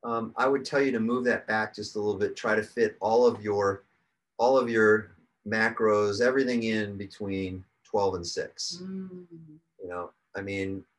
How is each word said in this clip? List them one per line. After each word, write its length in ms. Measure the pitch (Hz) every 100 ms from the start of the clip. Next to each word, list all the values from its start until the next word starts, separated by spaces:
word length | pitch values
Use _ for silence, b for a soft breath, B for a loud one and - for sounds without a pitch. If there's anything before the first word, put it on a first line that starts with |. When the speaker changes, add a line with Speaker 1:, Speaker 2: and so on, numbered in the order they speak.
Speaker 1:
Um, 300 | 120 117 110 -
I 120 | 131
would 180 | 139 135
tell 160 | 143
you 100 | 139
to 80 | 117
move 240 | 110 123 123
that 200 | 104 -
back 280 | 110 107 -
just 200 | 104 107
a 40 |
little 180 | 104 98
bit. 160 | 101 98
Try 200 | 117 110
to 80 |
fit 340 | 107 - 110 -
all 280 | 104 113 123
of 160 | 101
your, 400 | 104 101 101 98 _ _ _ _ _ -
all 200 | 117 135
of 120 | 117
your 420 | 113 107 107 107 - _ _ 107
macros, 760 | 110 113 113 110 104 104 101
everything 420 | 120 135 127 120
in 340 | 113 110 104 98
between 680 | 101 - 101 95 95 92 - _ _
twelve 300 | 107 98 92
and 100 | 85
six. 540 | - - - - 175
Speaker 2:
Mm. 440 | 185 190 185 180 175 170 160 156 _ _
Speaker 1:
You 80 | 92
know, 220 | 90 87 _ _ 98
I 60 |
mean 420 | 98 98 95 95 -